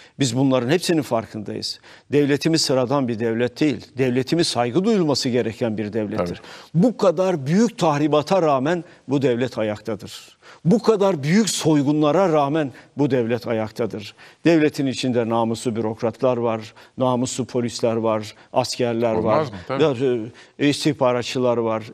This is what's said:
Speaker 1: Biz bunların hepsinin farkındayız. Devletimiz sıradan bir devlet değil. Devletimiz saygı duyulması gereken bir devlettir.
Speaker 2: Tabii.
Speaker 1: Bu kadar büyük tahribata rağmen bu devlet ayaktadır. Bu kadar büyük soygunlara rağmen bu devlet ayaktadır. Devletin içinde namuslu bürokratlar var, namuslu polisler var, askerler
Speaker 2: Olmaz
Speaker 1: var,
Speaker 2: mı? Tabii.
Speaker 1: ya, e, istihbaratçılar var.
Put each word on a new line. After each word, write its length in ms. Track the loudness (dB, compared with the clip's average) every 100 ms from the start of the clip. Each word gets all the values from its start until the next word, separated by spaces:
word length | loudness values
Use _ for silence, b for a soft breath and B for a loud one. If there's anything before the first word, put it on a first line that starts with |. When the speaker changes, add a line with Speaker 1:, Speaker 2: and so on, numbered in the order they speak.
| b b
Speaker 1:
Biz 180 | -2 0
bunların 320 | 2 2 2
hepsinin 340 | 0 0 -2
farkındayız. 800 | 0 -2 -4 -10 -10 -10 -10 -12 B B B
Devletimiz 500 | 2 2 2 2 0
sıradan 460 | 2 0 2 0 0
bir 100 | -2
devlet 420 | -2 0 -2 0
değil. 260 | -2 -2 -8 -4
Devletimiz 500 | 0 0 0 0 0
saygı 360 | 0 0 0
duyulması 440 | 2 2 2 0 0
gereken 500 | 0 -2 -2 -4 -4
bir 140 | -4
devlettir. 440 | -4 -4 -4 -4 -6
Speaker 2:
Tabii. 480 | -14 -20 -6 2
Speaker 1:
Bu 120 | 2 2
kadar 500 | 0 2 0 -2 0
büyük 320 | 2 2 2
tahribata 640 | 0 2 2 2 2 2
rağmen 420 | 2 2 0 -2 -6 B B
bu 140 | 0
devlet 360 | 0 0 -2 -2
ayaktadır. 760 | -4 -4 -6 -8 -10 -18 -20 _ B B
Bu 180 | 0 2
kadar 400 | 4 4 4 2
büyük 280 | 2 2 2
soygunlara 840 | 0 2 2 4 2 4 4 4
rağmen 400 | 4 2 0 -2 -8 B -2
bu 120 | 0
devlet 360 | 2 0 -2 -2
ayaktadır. 680 | -4 -4 -4 -6 -6 -14 -18 B B
Devletin 420 | 2 4 2 0 -4
içinde 420 | -2 -2 0 0
namuslu 480 | 0 0 -2 -4 -4
bürokratlar 600 | -4 -4 -4 0 0 0
var, 380 | -2 -4 -8 -20 B -2
namuslu 460 | 0 0 -2 -4
polisler 520 | -4 -2 -4 -2 -2 0
var, 380 | 0 -2 -4 -16 b
askerler 640 | -4 -2 -2 -2 0 0
Speaker 2:
Olmaz 320 | 0 0 0 -2
Speaker 1:
var, 60 |
Speaker 2:
mı? 60 | -8 -6
Tabii. 140 | 0
Speaker 1:
ya, 340 | 0 0 -2 -2 -6 -14 B B
e, 100 | 0
istihbaratçılar 880 | 0 -2 0 2 0 -2 -2 0 0
var. 280 | 0 -2 -6